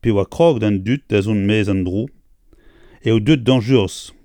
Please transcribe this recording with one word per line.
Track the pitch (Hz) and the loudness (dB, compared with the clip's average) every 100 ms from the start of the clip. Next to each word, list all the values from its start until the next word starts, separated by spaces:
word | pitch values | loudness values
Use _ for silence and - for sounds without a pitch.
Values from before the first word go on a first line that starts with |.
pe | 120 | 0
oa | 104 98 | 0 -2
krog | - 170 131 | 0 2 2
d'an | 107 101 | 0 -2
dut | 95 139 _ | -2 -4 _
da | 107 | -2
zont | 98 107 98 | 0 -2 0
mez | 110 101 | 0 0
an | 95 | -2
dro, | 90 95 123 _ _ _ _ _ _ _ - _ | -2 -4 -8 _ _ _ _ _ _ _ -20 _
e | 107 | -2
o | 113 | 0
deut | 107 151 | 2 2
danjurs | 117 131 110 131 95 - - - | 2 0 2 0 0 -6 -18 -20